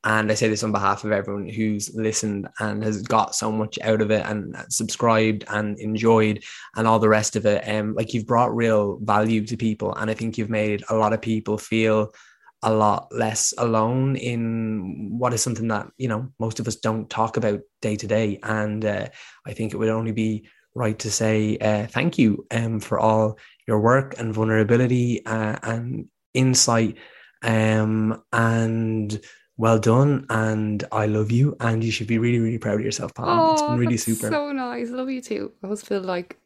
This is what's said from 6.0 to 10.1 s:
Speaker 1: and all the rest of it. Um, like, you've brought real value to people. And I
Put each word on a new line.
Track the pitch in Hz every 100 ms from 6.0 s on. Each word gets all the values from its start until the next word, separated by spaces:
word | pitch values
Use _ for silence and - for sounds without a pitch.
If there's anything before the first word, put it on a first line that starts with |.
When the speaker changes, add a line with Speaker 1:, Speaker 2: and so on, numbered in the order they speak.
| 113 113 107 104 - - - -
Speaker 1:
and | 113
all | 110
the | 107
rest | 107 107 113
of | 107
it. | 104 -
Um, | 107 107
like, | 107 113 120
you've | 104
brought | 120 120 113
real | 117 107 101 -
value | 107 104 110 110 104
to | 113
people. | 113 107 101
And | -
I | 110